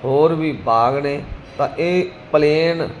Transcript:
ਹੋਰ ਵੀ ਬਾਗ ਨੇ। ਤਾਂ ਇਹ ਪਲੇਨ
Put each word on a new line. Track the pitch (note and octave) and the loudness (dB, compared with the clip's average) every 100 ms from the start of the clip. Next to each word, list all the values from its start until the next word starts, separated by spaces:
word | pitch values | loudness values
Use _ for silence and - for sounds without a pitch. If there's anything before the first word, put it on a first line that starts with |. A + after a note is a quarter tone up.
ਹੋਰ | B2 C3+ D#3 | 0 2 4
ਵੀ | D#3+ D#3 B2+ F#2 | 2 -2 -4 0
ਬਾਗ | A2+ A#2+ C#3 | 2 2 0
ਨੇ। | C#3+ C#3+ - - - - | -4 -6 -8 -14 -14 -4
ਤਾਂ | C#3 - | -4 -2
ਇਹ | E3+ F3+ F#3 - - | -2 0 -2 -8 -2
ਪਲੇਨ | D3+ D3+ D#3 E3 E3 C#3 - | 2 4 2 0 -2 -4 -8